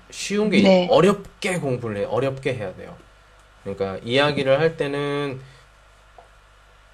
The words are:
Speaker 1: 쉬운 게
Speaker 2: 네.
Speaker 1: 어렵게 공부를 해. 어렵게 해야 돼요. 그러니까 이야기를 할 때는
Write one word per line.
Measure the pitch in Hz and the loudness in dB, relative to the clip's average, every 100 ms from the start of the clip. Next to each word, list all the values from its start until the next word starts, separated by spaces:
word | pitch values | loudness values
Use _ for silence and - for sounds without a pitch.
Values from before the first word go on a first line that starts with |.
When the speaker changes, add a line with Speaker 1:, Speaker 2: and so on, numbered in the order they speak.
| - | -20
Speaker 1:
쉬운 | - - 202 185 | -12 -4 -2 2
게 | 190 | 4
Speaker 2:
네. | 196 185 175 | 6 6 6
Speaker 1:
어렵게 | 131 185 196 - - 196 180 | 6 4 2 -4 -8 -4 -2
공부를 | 139 120 110 101 | -2 -4 -4 -4
해. | |
어렵게 | 101 110 135 135 143 | -2 -2 -2 -2 -4
해야 | 110 95 | -4 -8
돼요. | - 85 85 - _ _ _ _ _ | -12 -16 -20 -20 _ _ _ _ _
그러니까 | 98 98 98 95 | -10 -6 -6 -6
이야기를 | 117 127 147 143 135 139 | -2 2 2 0 2 2
할 | 165 160 | 2 -2
때는 | 143 143 143 143 143 135 135 - - _ _ _ _ - - _ _ _ _ _ _ | -6 -4 -4 -4 -6 -8 -14 -20 -20 _ _ _ _ -20 -20 _ _ _ _ _ _